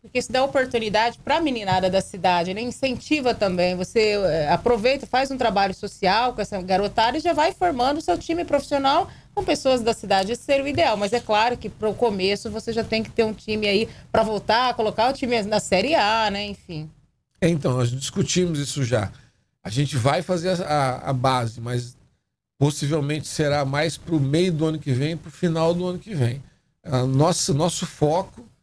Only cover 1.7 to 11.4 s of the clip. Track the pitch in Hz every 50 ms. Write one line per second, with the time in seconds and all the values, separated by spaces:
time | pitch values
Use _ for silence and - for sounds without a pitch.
1.7 | 185 185 185 185 180 190 190 - - 196 170 185 180 175 170 180 190 208 233 247
2.7 | - - - 262 247 - - - 302 302 262 247 226 - 214 196 180 180 175 180
3.7 | 185 180 185 180 - 233 214 214 208 202 196 175 151 165 151 147 170 175 - 240
4.7 | 240 226 196 247 277 285 294 - - 254 277 262 269 254 254 226 196 196 196 196
5.7 | 185 - - 202 - - - 180 190 220 247 254 240 220 202 - 208 196 180 185
6.7 | 190 185 202 202 - - 220 233 247 311 294 349 330 285 302 359 381 - 370 349
7.7 | 320 247 240 269 294 320 311 - 349 339 - - 330 339 339 - 294 285 277 -
8.7 | 294 277 277 269 277 330 392 - - - - - - 415 381 - 311 - - 269
9.7 | 262 247 220 226 226 - - 196 196 190 196 196 240 240 - - 285 277 269 285
10.7 | 285 311 339 277 220 196 202 202 220 240 233 - 220 208